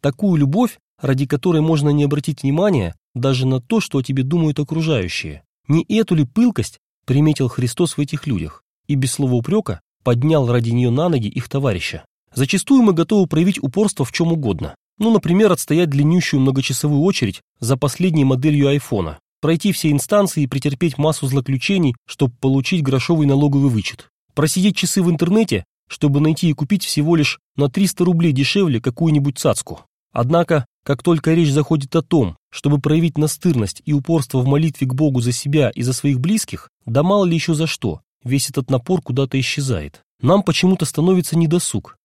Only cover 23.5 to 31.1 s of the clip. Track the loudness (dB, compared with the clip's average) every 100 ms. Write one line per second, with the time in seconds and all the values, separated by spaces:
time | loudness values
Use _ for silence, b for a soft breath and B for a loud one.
23.5 | 2 2 0 -4 -12 -20 _ _ -2 -2
24.5 | 2 0 0 -2 0 0 0 0 2 0
25.5 | -2 -6 _ _ -4 0 2 2 2 0
26.5 | 0 -2 -2 -2 -2 0 2 0 -4 _
27.5 | -2 -2 0 -2 0 0 2 2 2 0
28.5 | 2 2 0 -2 0 2 2 0 -2 -2
29.5 | -2 -6 -14 _ _ _ -4 0 2 2
30.5 | 0 -2 _ -6 -2 2